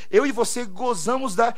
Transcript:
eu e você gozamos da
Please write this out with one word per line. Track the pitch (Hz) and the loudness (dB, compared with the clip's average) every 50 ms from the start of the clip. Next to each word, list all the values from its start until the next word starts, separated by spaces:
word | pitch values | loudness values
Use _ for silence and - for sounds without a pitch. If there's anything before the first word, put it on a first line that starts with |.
| - - | -4 2
eu | - 214 277 | 4 4 4
e | 277 | 4
você | 208 226 233 - - 247 240 | 0 0 -2 -2 -2 -4 -6
gozamos | 196 180 185 254 247 233 170 156 214 254 262 262 247 180 | -6 -6 -4 -2 -2 -2 0 0 0 0 0 -2 -2 2
da | 185 233 240 233 | 2 2 2 0